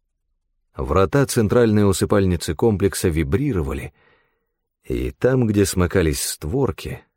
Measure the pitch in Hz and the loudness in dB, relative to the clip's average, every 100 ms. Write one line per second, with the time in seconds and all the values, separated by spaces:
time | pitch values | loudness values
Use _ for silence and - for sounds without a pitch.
0 | _ _ _ _ _ _ _ - 65 80 | _ _ _ _ _ _ _ -10 -2 0
1 | 98 139 135 123 104 120 113 107 101 92 | 2 2 0 0 2 4 4 4 2 2
2 | - 104 95 87 - 80 117 98 95 - | 2 2 2 0 -4 -2 0 2 0 0
3 | 95 80 71 98 147 98 67 67 - _ | -2 0 0 -2 -2 -2 -4 -6 -10 _
4 | _ _ _ _ _ _ _ _ - 62 | _ _ _ _ _ _ _ _ -8 -6
5 | 64 - 123 131 113 104 98 92 90 98 | -6 -2 0 2 2 2 2 2 0 2
6 | 80 69 - - 76 123 131 78 76 65 | 0 0 -6 -8 -6 -2 -2 -4 -10 -12
7 | _ | _